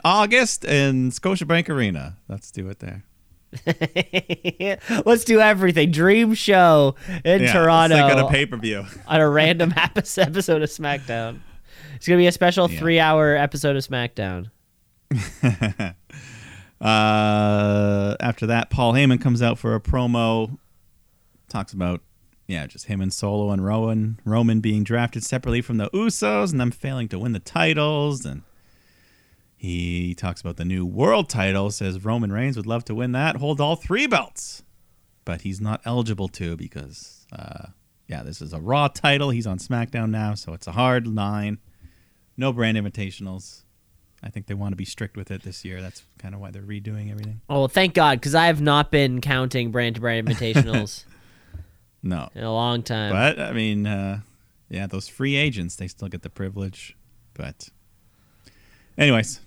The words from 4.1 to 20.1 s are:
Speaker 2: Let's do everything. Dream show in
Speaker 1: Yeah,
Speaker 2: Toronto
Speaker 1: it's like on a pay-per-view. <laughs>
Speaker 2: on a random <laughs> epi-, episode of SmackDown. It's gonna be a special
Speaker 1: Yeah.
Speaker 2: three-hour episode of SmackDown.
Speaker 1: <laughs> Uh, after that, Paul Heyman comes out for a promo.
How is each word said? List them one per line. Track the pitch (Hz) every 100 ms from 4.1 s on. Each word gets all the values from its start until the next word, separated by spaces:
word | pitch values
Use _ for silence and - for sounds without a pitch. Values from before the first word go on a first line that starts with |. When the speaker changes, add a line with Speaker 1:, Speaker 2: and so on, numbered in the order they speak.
| 180 - - 175 - 190 196 - 220
Speaker 2:
Let's | - 233
do | 226 220
everything. | 214 202 190 170 156
Dream | 151 175 214 226
show | 220 - 196 175 156 139 135 - 180
in | 160 190
Speaker 1:
Yeah, | 123
Speaker 2:
Toronto | 180 165 165 165 156
Speaker 1:
it's |
like | 143 135
on |
a | 135
pay-per-view. | 143 143 120 110 104 95 -
<laughs> | -
Speaker 2:
on | 160
a | 156
random | 147 156 165 170
<laughs> | 165
epi-, | 165 - - -
episode | 160 170 190 160
of | 151
SmackDown. | - 147 143 127 117 113 117 - - - - 151 135
It's | -
gonna | 175
be | 175
a |
special | 170 180 175 175
Speaker 1:
Yeah. | 165
Speaker 2:
three-hour | 160 165 156 156 151 147
episode | 143 143 147 139
of | 135
SmackDown. | 131 120 - 98 90 104 - _ _ _ _ -
Speaker 1:
<laughs> | 127 98 - 131 101 110 - 98 85 _ 147 - - - - - -
Uh, | 110 110 107 107 107 107 104 104 104 101 101 101 101 -
after | 120 113 107
that, | 117 113
Paul | - 123
Heyman | 123 139 123
comes | 127 120
out | 120 117
for | 117
a | 110
promo. | - 131 123